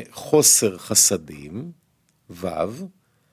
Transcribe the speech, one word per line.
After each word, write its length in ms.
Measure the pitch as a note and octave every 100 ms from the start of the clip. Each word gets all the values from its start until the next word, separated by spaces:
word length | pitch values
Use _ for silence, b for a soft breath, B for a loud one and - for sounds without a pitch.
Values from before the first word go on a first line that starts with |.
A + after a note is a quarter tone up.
| -
חוסר 680 | - - D#3 - - G#2+ F2+
חסדים, 920 | - G#2 - F#2 D#2 D2 D2 G2 E3+ E3 _ _ _ _ -
וו, 180 | F2 F2+ D#2+ F2+ B2+ F#3+ - _ _ _